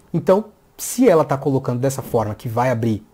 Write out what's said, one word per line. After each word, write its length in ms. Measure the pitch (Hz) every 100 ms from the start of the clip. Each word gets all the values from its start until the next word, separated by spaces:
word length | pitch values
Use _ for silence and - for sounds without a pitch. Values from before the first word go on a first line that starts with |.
| _
Então, 340 | 170 170 190 214 _ _ -
se 320 | - - 247
ela 160 | 165
tá 140 | 143 139
colocando 400 | 147 135 135 123
dessa 240 | 135 135
forma 320 | - 117 107
que 120 | 107 120
vai 220 | 110 127
abrir 380 | 117 113 104 -